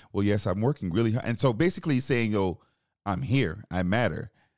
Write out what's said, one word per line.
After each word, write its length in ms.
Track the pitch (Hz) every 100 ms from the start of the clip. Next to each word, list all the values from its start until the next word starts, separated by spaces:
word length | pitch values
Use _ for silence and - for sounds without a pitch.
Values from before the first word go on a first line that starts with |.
| -
"Well, 100 | 101
yes, 240 | 101 104 98
I'm 140 | 98
working 280 | 117 147 90
really 220 | 92 113
hard." 140 | 117 -
And 120 | 117
so 140 | 135
basically 440 | 107 175 185 165 127
he's 100 | -
saying, 260 | 120 113
"Yo, 300 | 104 95 - _ _ _ _ 101
I'm 180 | 90
here. 420 | 87 135 92 101 -
I 140 | 92
matter." 480 | 90 113 107 76 - _ _